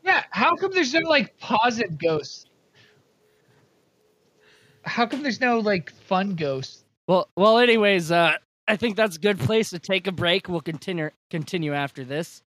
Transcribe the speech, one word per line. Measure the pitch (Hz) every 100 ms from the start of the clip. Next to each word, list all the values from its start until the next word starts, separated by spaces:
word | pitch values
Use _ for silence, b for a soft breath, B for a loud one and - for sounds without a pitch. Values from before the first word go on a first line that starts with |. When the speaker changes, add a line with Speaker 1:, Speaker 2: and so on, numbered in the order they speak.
Speaker 1:
Yeah, | 359 359 -
how | 185 285 339
come | 381
there's | 370 269
no, | 320
like, | 330 294 196 _
positive | - 240 240 226 208 151
ghosts? | 165 156 135 - _ _ _ b b b _ _ _ _ _ _ _ _ _ _ _ _ _ _ b b b b
How | - - 233
come | 269
there's | 294 208
no, | 254 233
like, | 214 190 -
fun | - - 185 202
ghosts? | 170 147 135 131 - _ _ -
Speaker 2:
Well, | 185 - -
well, | 208 226
anyways, | 240 226 208 190 156
uh, | 170 170 160 _ _ -
I | 214
think | 233 196
that's | 214 160
a |
good | 202 196
place | - 220 214
to | 175
take | - 190 196
a |
break. | 165 170 185 -
We'll | 170
continue, | 165 156 - 180 151 _ _
continue | 170 147 180 151
after | 143 139 -
this. | 127 147 170 -